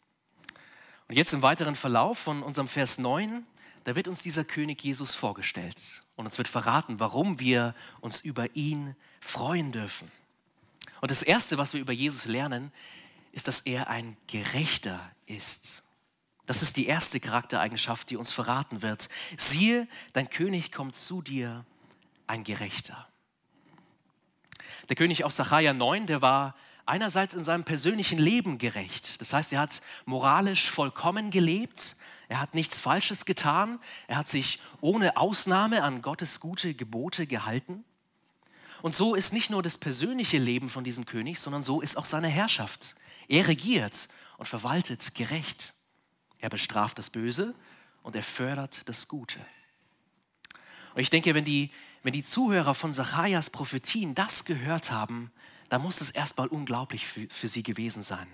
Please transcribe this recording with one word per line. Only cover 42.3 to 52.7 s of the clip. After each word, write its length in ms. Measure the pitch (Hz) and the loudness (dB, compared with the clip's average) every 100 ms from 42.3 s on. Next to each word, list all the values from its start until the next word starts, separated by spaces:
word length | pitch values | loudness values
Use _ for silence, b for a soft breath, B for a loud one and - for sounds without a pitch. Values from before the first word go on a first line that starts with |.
| 151 226 - 104 - - - B B - | 2 2 0 -2 -8 -10 -10 B B 2
Er 220 | 147 196 | 4 6
regiert 600 | 147 170 226 104 - - B B B | 4 2 2 2 -2 -6 B B B
und 100 | - | -10
verwaltet 680 | 113 117 156 175 123 - | -6 -2 0 -2 -4 -6
gerecht. 580 | - 117 151 143 - - - _ _ _ _ _ _ | -4 -4 -4 -6 -8 -10 -12 _ _ _ _ _ _
Er 120 | 113 | -6
bestraft 480 | 104 - 107 107 - | -4 -2 0 0 -2
das 100 | 107 | -6
Böse 460 | 113 113 123 214 247 B B B B | -4 -2 0 -2 -6 B B B B
und 120 | - | -12
er 80 | 117 | -8
fördert 640 | 107 - 127 139 135 - - | -6 -4 -4 -4 -8 -10 -6
das 220 | 117 - | -4 -4
Gute. 320 | 151 120 - - - _ _ _ _ _ _ _ _ - B B B B | -8 -10 -12 -14 -20 _ _ _ _ _ _ _ _ -20 B B B B
Und 60 | - | -2
ich 80 | 131 | 2
denke, 260 | 160 165 | 4 6
wenn 120 | 151 151 | 4 4
die, 240 | 143 139 B B B | 2 0 B B B
wenn 100 | 131 | -2
die 100 | 139 | -2
Zuhörer 520 | - - 247 196 143 | 0 2 4 4 4